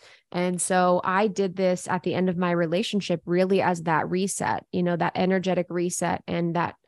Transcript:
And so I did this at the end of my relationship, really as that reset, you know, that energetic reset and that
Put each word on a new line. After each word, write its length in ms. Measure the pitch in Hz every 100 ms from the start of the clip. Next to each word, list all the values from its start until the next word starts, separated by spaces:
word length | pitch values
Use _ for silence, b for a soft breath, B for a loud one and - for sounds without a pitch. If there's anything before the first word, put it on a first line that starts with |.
| B B B
And 280 | 170 180 180
so 400 | - 185 180 180
I 240 | - 190 220
did 280 | 180 196 185
this 320 | 185 180 -
at 140 | 180
the 120 | 180
end 140 | 165 185
of 80 | 175
my 140 | 180
relationship, 720 | 175 165 175 226 208 - 170
really 380 | - 175 185 190
as 200 | - 175
that 260 | 165 156 -
reset, 540 | 180 190 - - 107 -
you 100 | 185
know, 140 | 175 170
that 160 | 170
energetic 520 | - 185 190 185 180 175
reset 520 | 170 175 - 175 185 -
and 300 | 170 170 170
that 180 | 165 -